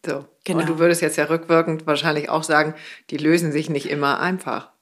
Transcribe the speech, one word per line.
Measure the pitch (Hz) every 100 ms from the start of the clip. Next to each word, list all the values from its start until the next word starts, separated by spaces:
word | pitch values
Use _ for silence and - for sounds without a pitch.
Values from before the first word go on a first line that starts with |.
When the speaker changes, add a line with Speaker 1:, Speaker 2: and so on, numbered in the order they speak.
| -
Speaker 1:
So. | 139 143 _ -
Speaker 2:
Genau. | 160
Speaker 1:
Und | 165
du | 160
würdest | 170 170
jetzt | 156 151
ja | 147
rückwirkend | 165 165 165 170 160 160
wahrscheinlich | 147 160 151 147
auch | 156
sagen, | 156 151 156 156 - - _
die | 147
lösen | 143 175 170
sich | 143 156
nicht | 143 -
immer | 147 143 135
einfach. | 175 185 147 123 - _